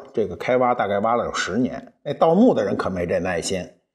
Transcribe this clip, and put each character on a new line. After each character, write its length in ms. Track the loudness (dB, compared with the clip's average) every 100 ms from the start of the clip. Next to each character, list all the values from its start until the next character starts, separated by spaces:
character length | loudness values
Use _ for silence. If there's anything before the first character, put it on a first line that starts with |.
| -8
这 120 | -4 -4
个 80 |
开 220 | -4 0 2
挖 180 | 2
大 140 | 2 0
概 100 | 0
挖 140 | 2
了 120 | 0 -2
有 80 |
十 240 | -4 -4 -2
年， 340 | -2 -4 -14 _
那 120 | -8
盗 200 | 2 4
墓 200 | 6 4
的 100 | 4
人 120 | 0 -2
可 120 | -4
没 180 | -4 -2
这 140 | -2
耐 200 | -2 -4
心。 280 | -4 -6 -8 _ _